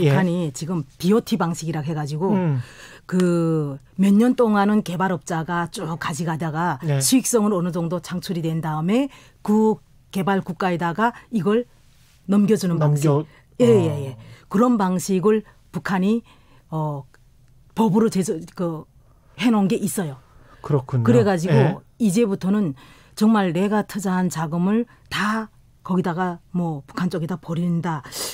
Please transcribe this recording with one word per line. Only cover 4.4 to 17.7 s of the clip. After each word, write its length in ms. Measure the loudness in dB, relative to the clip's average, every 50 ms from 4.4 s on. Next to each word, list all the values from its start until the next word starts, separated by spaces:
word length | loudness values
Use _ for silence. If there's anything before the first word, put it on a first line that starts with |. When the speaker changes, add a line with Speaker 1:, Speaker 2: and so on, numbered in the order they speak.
| 2 2 4 2 2 2 2 0 0
Speaker 2:
개발업자가 840 | -2 -2 -2 0 0 -2 -4 -4 -4 -4 -4 -4 -4 -4 -4 -4 -6
쭉 260 | -6 -8 -8 -6 -6 -6
가져가다가 840 | -6 -6 -6 -4 -4 -4 -4 -4 -4 -4 -4 -2 -2 -2 -2 -2 -2
Speaker 1:
네. 160 | -2 0 0
Speaker 2:
수익성은 520 | 2 2 2 2 2 2 0 2 2 2 0
어느 200 | 0 -2 -2 -2
정도 280 | -4 -4 -4 -4 -6
창출이 420 | -6 -8 -8 -8 -6 -6 -6 -4 -4
된 180 | -2 -4 -2
다음에 480 | -4 -4 -4 -2 0 0 2 2 0 -2 -6 -12 -20 -20 _ _ -2
그 320 | 0 2 4 4 4 2 0 -6 _ _ _ _ _
개발 300 | -6 -4 0 0 0 0
국가에다가 720 | -2 -4 -6 -4 -2 -2 0 -2 -2 -4 -2 0 0 -2 -2 -4 -10 _
이걸 340 | -4 -2 0 2 0 0 -2 -4 _ _ _ _ _ _ _ _ _ _ _
넘겨주는 500 | 0 2 2 4 4 2 2 2 0 0
Speaker 1:
넘겨-, 380 | 2 2 2 2 4 4 2 2
Speaker 2:
방식. 120 | 2 0 -4 -10 -20 _ _ _ 2
예, 60 | 4
Speaker 1:
어. 40 | 6
Speaker 2:
예, 360 | 6 6 4 2 -2 -4 -6
예. 100 | -8 -10 -14 -18 -20 -20 -20 -10 -2
그런 280 | 0 2 4 4 4
방식을 680 | 2 2 0 0 -2 -2 0 0 2 2 2 2 2 0 -6 -14 _ _ _ -12
북한이, 500 | -8 -4 -2 -2 0 2 0 0 0 -2 -8 -16 _ _ _ -20 -20 _ _
어, 340 | -6 -6 -4 -4 -6 -8 -10 -14 -20 _ _ _ _ _ _ _ _ _ _ _